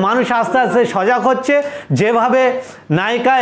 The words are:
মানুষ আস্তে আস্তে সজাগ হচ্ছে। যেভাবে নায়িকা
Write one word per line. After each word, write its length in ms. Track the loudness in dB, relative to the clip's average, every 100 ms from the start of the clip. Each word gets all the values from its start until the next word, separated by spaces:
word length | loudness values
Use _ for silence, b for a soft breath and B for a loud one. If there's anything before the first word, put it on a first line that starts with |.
| 0
মানুষ 200 | 0 0 0
আস্তে 180 | 0 0
আস্তে 180 | 0 0 0
সজাগ 280 | 0 0 0 0
হচ্ছে। 260 | 0 0 0 0 B B 0
যেভাবে 420 | 2 2 2 2 2 -2 B B -4 -2
নায়িকা 360 | -2 0 2 2